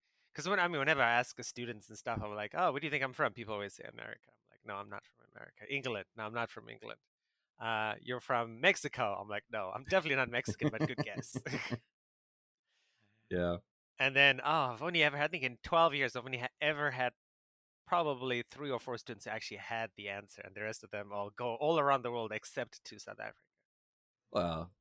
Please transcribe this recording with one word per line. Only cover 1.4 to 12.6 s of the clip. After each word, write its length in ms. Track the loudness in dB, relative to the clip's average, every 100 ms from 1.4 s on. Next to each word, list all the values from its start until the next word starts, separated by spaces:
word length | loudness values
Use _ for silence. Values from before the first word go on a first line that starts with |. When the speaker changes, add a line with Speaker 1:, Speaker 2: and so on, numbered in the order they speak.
Speaker 1:
students 460 | -8 -6 -6 -8 -10
and 80 | -8
stuff, 240 | -4 -4
I'm 120 | -4 -4
like, 180 | -4 2
"Oh, 160 | 2
where 80 | 2
do 80 | -2
you 40 |
think 120 | 0
I'm 100 | 0
from?" 200 | 2 0
People 200 | 0 -4
always 200 | -4 -4
say, 100 | -8 -12
"America." 460 | -12 -12 -14 _
I'm 180 | _ _
like, 140 | _ -8
"No, 100 | -8
I'm 120 | -8
not 160 | -12 -14
from 200 | _ -20 -18
America." 300 | -18 -16 -6
"England." 380 | -4 -2 -4 -6 -10
"No, 100 | -6
I'm 80 |
not 160 | -4 -4
from 180 | -6 -14
England." 300 | -14 -14 -14 _ _ _ _ _ -8
Uh, 320 | -2 0 -2 -4
"You're 180 | -6 -6
from 400 | 0 0 0 2
Mexico." 560 | 4 4 0 0 0 -2
I'm 100 | -4
like, 160 | -6 -4
"No, 200 | -4 -4
I'm 120 | -6 0
definitely 320 | 2 2 0
not 120 | 0
Mexican, 400 | 0 -2 0 -2
but 160 | 0 -2
good 100 | -2
guess." 340 | -6 -6 -4 -4 -4
<laughs> 340 | -6 -4 -6 -8 _ _ _ _ _ _ _